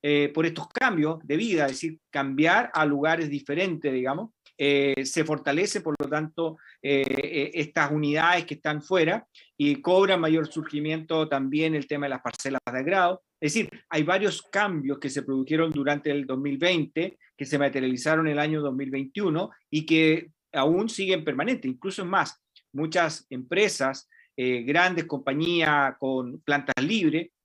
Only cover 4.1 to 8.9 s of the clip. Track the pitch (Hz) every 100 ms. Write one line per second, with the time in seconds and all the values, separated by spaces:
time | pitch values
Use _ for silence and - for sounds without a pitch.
4.1 | 147 220 _ _ _ 143 143 139 135 135
5.1 | - 156 151 151 143 202 208 165 147 -
6.1 | 151 160 165 165 160 - _ 139 139 135
7.1 | 131 139 160 139 170 151 - 147 151 147
8.1 | 147 170 180 170 147 156 151 -